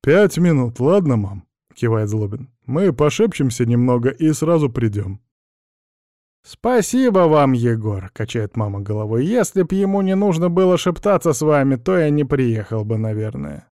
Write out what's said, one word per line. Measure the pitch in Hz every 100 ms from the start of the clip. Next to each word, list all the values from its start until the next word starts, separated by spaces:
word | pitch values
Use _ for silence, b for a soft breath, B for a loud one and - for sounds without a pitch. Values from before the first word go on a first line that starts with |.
"Пять | - 175 202 -
минут, | 175 147 123 120
ладно, | 131 196 160 117
мам?" — | 98 98 _ _ _
кивает | - 117 113 104
Злобин. | 107 104 110 147 _ -
"Мы | 139 196
пошепчемся | 127 151 - 220 - 135 - 117
немного | 120 127 123 123
и | - 156
сразу | 147 156 170 143
придём". | 120 113 104 95 98 _ _ _ _ _ _ _ _ _ _ _ _
"Спасибо | - - - 247 185 247 254 190 170
вам, | 151 139
Егор", — | 127 120 113 107 98 95
качает | - 110 120 104 -
мама | 104 101
головой. | 101 107 107 113 151
"Если | 240 196 190
б | 175 190
ему | 196 196
не | 190 190
нужно | 202 160 175
было | 175 185 175
шептаться | 185 165 208 190 170
с | 143
вами, | 156 147 135 131
то | 147 185
я | 151
не | 147
приехал | 139 139 127 110 101 110 107
бы, | 110
наверное". | 110 107 107 131 104 73 _